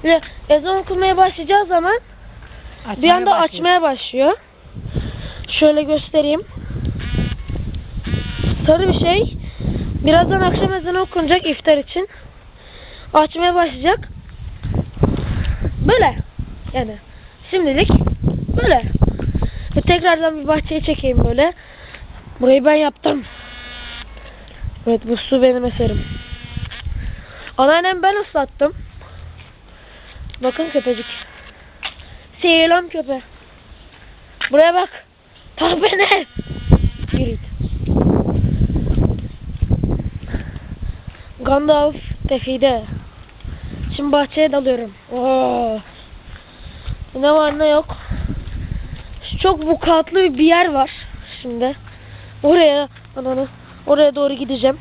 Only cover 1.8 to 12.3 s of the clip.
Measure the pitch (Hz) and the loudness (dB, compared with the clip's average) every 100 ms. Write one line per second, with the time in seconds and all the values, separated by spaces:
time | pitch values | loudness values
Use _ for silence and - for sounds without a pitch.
1.8 | 349 466 - - - - - - - - | 2 -2 -4 -20 -20 -20 -20 -18 -18 -16
2.8 | - 208 311 349 370 349 320 - 339 359 | -10 0 4 4 4 2 2 0 2 4
3.8 | 320 262 - 247 277 427 - - - - | 2 -2 -6 0 2 2 -6 -20 -18 -14
4.8 | - - - - - - - - 311 302 | -8 -8 -8 -10 -12 -12 -6 4 4 4
5.8 | 294 302 - 311 294 311 - - - - | 0 -2 0 0 2 0 -4 -14 -10 -6
6.8 | - - - - - - - - - - | -6 -6 -4 -2 -2 -4 -8 -6 -6 -8
7.8 | - - - - - - - - - 320 | -10 -10 -4 -4 -4 -4 -2 0 2 4
8.8 | 370 - 339 370 466 - - - - - | 4 0 2 2 0 -6 -12 -6 -4 -4
9.8 | - - 294 320 349 381 370 - 392 381 | -6 -2 4 4 4 2 2 2 0 -2
10.8 | 339 359 370 359 311 359 339 285 - 294 | -2 -2 -2 -2 2 2 0 -2 2 2
11.8 | 277 339 392 - - | 2 -6 -6 -10 -20